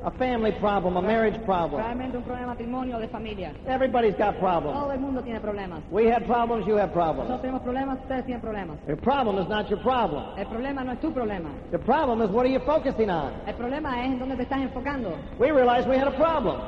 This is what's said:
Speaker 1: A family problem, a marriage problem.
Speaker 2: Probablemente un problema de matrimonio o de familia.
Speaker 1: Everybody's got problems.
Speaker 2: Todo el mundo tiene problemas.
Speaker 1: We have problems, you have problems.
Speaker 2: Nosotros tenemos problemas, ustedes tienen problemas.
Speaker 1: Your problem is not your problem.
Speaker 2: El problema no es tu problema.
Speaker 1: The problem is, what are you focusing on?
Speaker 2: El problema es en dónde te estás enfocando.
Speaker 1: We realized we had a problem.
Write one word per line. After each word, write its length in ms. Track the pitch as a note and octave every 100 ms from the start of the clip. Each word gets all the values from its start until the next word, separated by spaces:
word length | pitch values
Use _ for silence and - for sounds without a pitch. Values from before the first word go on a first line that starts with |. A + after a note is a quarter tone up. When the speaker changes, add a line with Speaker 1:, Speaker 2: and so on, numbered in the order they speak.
Speaker 1:
A 60 | F3
family 400 | - B3+ A#3+ A3 -
problem, 360 | G3+ G3+ F3 F3+
a 40 |
marriage 360 | G3 A3+ A3 -
problem. 360 | - F3+ D#3+ C#3+
Speaker 2:
Probablemente 340 | A3+ A#3+ B3+ B3
un 40 |
problema 200 | A#3 B3
de 40 | B3
matrimonio 420 | A#3+ A#3 B3+ B3+ A#3
o 20 |
de 80 | A3
familia. 440 | A3+ A3 G3+ E3 D3+ C4
Speaker 1:
Everybody's 480 | B3+ C4 B3 A3+ F3
got 220 | G#3 -
problems. 400 | F#3 E3+ D3 -
Speaker 2:
Todo 140 | C#4+
el 80 | C4
mundo 200 | C#4 B3+
tiene 180 | A#3+ A3
problemas. 400 | G#3+ G3+ F#3 D#3+ -
Speaker 1:
We 160 | F#3 A3+
have 140 | A#3 F#3
problems, 380 | A#3+ A#3 A#3 F#3+
you 100 | G#3+
have 160 | F#3
problems. 360 | E3+ E3 C#3 C3
Speaker 2:
Nosotros 120 | B3+
tenemos 220 | B3+ C4
problemas, 360 | B3 B3+ C4+ C4
ustedes 220 | - C4 A#3+
tienen 140 | A#3+
problemas. 360 | A3 G#3 E3+ D3+ -
Speaker 1:
Your 120 | D3+
problem 400 | A3+ C4 A#3 G3
is 100 | E3+
not 200 | G#3+ G3+
your 120 | G3+
problem. 420 | A#3+ B3+ G3 D3 - -
Speaker 2:
El 80 | G3+
problema 380 | A3+ C4+ C#4
no 80 | B3+
es 80 | B3
tu 100 | D#4+
problema. 380 | C#4+ A3 G3 D#3+ C#3 -
Speaker 1:
The 60 | E3+
problem 420 | - D4 C#4+ A3+
is, 80 | G#3+
what 140 | A3 B3+
are 60 |
you 80 | C4
focusing 500 | - D4+ C4 D#3+ G#3+
on? 220 | E3+ C3+ A2 -
Speaker 2:
El 60 |
problema 440 | - A#3+ C#4+ D#4 A#3+
es 80 | B3+
en 60 | B3+
dónde 160 | C4 B3+
te 60 |
estás 180 | B3 C4+
enfocando. 560 | C4 B3+ C4 C#4 G#3+ D#3 - -
Speaker 1:
We 120 | B3+
realized 360 | D4 B3 A#3+ A#3
we 80 | C4
had 100 | C#4
a 40 | C4
problem. 420 | D#4+ D#4+ G3 B2+